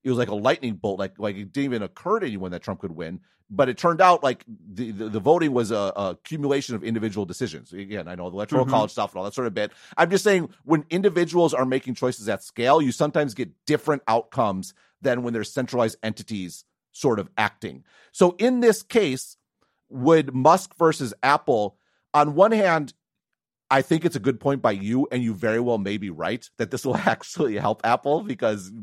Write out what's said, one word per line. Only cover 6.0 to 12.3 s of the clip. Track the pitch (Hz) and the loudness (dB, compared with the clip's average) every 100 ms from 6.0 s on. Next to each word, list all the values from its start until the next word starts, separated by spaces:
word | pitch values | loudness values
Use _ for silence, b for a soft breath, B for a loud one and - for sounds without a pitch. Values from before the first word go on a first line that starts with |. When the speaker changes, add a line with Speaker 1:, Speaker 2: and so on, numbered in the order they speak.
| 98 | -4
Speaker 1:
accumulation | 87 - 160 139 143 135 113 | -6 -10 -6 -2 -2 -2 -8
of | |
individual | 87 113 110 101 95 | -4 -4 -4 -4 -6
decisions. | 87 120 78 58 | -6 -8 -8 -16
Again, | 90 98 104 87 | -16 -12 -10 -10
I | |
know | 90 90 | -10 -10
the | 95 | -8
Electoral | 104 135 | -2 0
Speaker 2:
Mm-hmm. | 123 | 2
Speaker 1:
College | 120 107 | 2 0
stuff | - 104 | -2 -6
and | 95 | -4
all | |
that | 98 | -8
sort | 117 123 | -4 -4
of | |
bit. | 101 104 B B - | -4 -6 B B 0
I'm | 170 | 2
just | 185 | 4
saying, | 214 190 151 b | 2 2 0 b
when | - 160 147 | -2 -2 0
individuals | 170 196 170 170 175 165 | 0 2 2 0 2 2
are | 127 | 2
making | 131 131 - | 0 -2 -4
choices | 123 127 123 | -4 -4 -4
at | 104 | -4